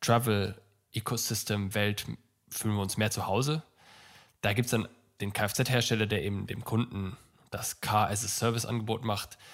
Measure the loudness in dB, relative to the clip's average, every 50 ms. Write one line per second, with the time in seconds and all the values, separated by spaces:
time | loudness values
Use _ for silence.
0 | 2 4 4 4 4 4 2 2 2 0 -4 -8 -16 _ _ _ _ _ -6 -6
1 | -4 -4 -4 -2 -2 -2 -2 -2 -2 0 0 0 0 0 0 0 0 0 0 -2
2 | -6 -8 -10 -12 _ _ _ _ _ -12 -8 -4 0 0 2 2 0 0 0 0
3 | 0 0 0 -2 -2 0 0 0 2 0 0 -2 -4 _ _ _ -20 -20 -20 -20
4 | -20 -20 -20 -20 -20 _ _ _ 0 2 2 2 2 2 2 0 0 -2 -8 -18
5 | _ _ _ -6 -6 -4 -2 0 0 0 2 0 2 2 2 2 2 2 2 2
6 | 2 2 0 0 0 -2 -2 -4 -4 -6 -8 -8 -4 -2 0 0 0 0 -4 -6
7 | -6 -6 -8 -12 -16 _ _ _ _ _ -10 -8 -6 -8 -8 -6 -2 2 4 4
8 | 4 4 2 0 -2 -2 -2 0 2 2 2 0 -2 -2 -2 -2 -2 -2 -2 -2
9 | -2 -2 -2 -2 -4 -8 -14 -20 -20 -20